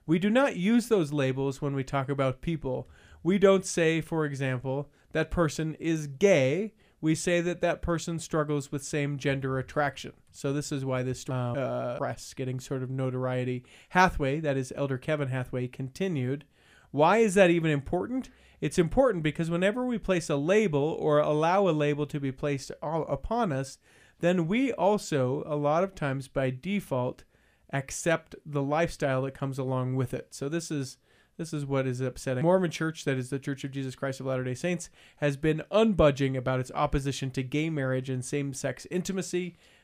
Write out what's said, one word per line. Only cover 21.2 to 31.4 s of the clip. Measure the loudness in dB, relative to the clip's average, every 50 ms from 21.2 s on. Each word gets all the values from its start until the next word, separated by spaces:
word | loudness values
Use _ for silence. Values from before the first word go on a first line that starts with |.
| 4 4 2 2 2 4 4 4 4 4
a | 2 2 2
label | 2 0 0 -2
to | -4 -4 -4
be | -4 -4
placed | -4 -4 -2 -2 -2 -4 -6 -10 -12 -8
all | -6 -4 -4 -2
upon | -2 -2 -4 -6 -4 -2 0 0 0 0
us, | 0 -2 -4 -6 -10 -18 _ _ _ _ -20 _ _ _
then | 0 2 2 2 2 0
we | 0 0 0 0
also, | 0 2 2 2 2 2 0 -2 0 0 2 0 0 -4 -4
a | -4 -4
lot | 0 0 2 2 2 0
of | -2 -4
times | -4 -4 -4 -4 -4 -6
by | -4 -2 -2 0 0
default, | -2 -4 -6 -4 -4 -4 -2 -2 -2 -2 -2 -2 -6 -8 -16 _ _ _ _ _ _ _ _ _
accept | -6 -6 -4 -6 -8 -4 0 0 0 0 -2 _ -20 -18 -14
the | -6 -4 -2
lifestyle | -2 0 2 2 0 0 0 -2 -2 0 0 0
that | -2 -4 -4
comes | -4 -6 -4 -4 -4
along | -2 -2 -2 0 0 0 0
with | 0 -2 -2 -4
it." | -8 -8 -10
So | -10 -8 -6 -4
this | -4 -4 -4 -4
is, | -4 -4 -4 -6 -10 -16 _ _ _ _ _ _ _
this | -10